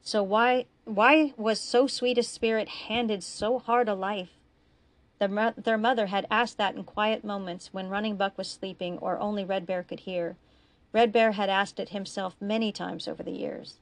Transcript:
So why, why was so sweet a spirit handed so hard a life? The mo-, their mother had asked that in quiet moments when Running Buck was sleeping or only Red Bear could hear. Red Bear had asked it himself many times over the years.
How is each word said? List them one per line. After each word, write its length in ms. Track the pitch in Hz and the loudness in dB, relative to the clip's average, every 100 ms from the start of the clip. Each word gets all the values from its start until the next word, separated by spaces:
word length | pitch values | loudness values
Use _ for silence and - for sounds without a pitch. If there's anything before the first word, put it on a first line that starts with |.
| - | -2
So 160 | 214 | -2
why, 440 | 196 208 240 254 240 _ - | 2 4 4 4 0 _ -8
why 480 | 202 226 311 302 262 | 4 6 8 6 2
was 240 | 220 214 | 0 0
so 260 | - 240 269 | 2 4 4
sweet 320 | - 247 240 | 2 0 0
a 60 | |
spirit 460 | 233 - 226 220 208 - - | 0 0 0 0 -2 -8 -6
handed 360 | 226 240 208 | -2 0 -2
so 360 | - - 208 247 | -4 -6 -2 -2
hard 300 | - 240 240 | 2 2 2
a 40 | |
life? 360 | 196 190 208 180 _ _ _ _ _ _ _ _ _ | 0 -2 -4 -8 _ _ _ _ _ _ _ _ _
The 80 | 202 | 0
mo-, 260 | 202 220 220 | 2 0 0
their 200 | 226 220 | 0 2
mother 280 | 220 247 202 | 2 2 0
had 200 | 196 190 | -2 0
asked 260 | 214 233 - | 0 0 0
that 180 | 202 - | -2 -2
in 100 | 190 | -10
quiet 400 | - 214 220 208 | -2 0 0 -4
moments 480 | 202 190 175 - | -6 -6 -10 -10
when 160 | 190 190 | -10 -4
Running 260 | 196 214 202 | -4 -4 0
Buck 220 | 196 - | -2 -2
was 100 | 190 | -10
sleeping 500 | - 190 185 180 175 | -8 -10 -8 -8 -6
or 200 | - 180 | -4 -2
only 240 | 208 208 | -2 -4
Red 220 | 190 190 175 | -2 -4 -2
Bear 180 | 185 | -6
could 160 | 180 - | -6 -12
hear. 380 | - 185 170 - _ _ _ _ _ | -6 -4 -4 -8 _ _ _ _ _
Red 180 | 220 233 | 4 6
Bear 220 | 226 226 | 6 4
had 160 | 208 202 | 4 0
asked 280 | 196 196 - | 2 0 -4
it 120 | 196 | -8
himself 480 | 208 190 - 190 - | -6 -8 -6 -6 -6
many 320 | 202 220 220 | -4 -2 -2
times 340 | - 175 185 - | -4 -8 -8 -8
over 160 | 160 | -8
the 100 | 165 | -8
years. 500 | 180 - - - - | -6 -8 -8 -14 -20